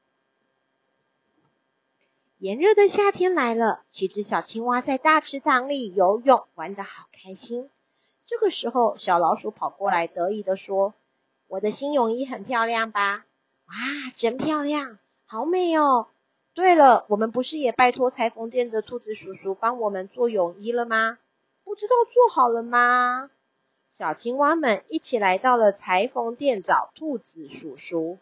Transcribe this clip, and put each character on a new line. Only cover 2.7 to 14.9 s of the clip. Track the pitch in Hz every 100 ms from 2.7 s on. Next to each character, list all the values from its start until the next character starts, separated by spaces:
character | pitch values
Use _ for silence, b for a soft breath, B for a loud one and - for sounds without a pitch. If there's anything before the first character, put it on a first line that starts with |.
| 415
的 | 403
夏 | - 403
天 | - 359
来 | 349 240 226
了， | 220 - _
七 | - 190
只 | 208
小 | 202 185
青 | - 226
蛙 | 240 247
在 | 254 262
大 | 311 311
池 | - 277
塘 | 302 254 269
里 | 285 220
游 | 180 180 220
泳， | 247 240 -
玩 | - 160 202
得 |
好 | 196 - -
开 | _ 190
心。 | 190 - 240 277 _ _ _ _ _
这 | - 466
个 | 403
时 | - 233
候， | 247 226
小 | - - 175
老 | 165
鼠 | 160 214
跑 | - 151
过 | - 196
来 | 175 170
得 | - 175
意 | 214
地 | 202
说 | 190 - 196 196 - _ _ _ _ -
：“我 | 190
的 | 214
新 | - 277
泳 | 294 226
衣 | 233
很 | 262 220
漂 | 202 240 226
亮 | 233 226
吧 | 208 202 208 _ _ _ _ _
？”“哇， | 190 254 294 262
真 | - 226 254
漂 | 285 302
亮， | 285 294 269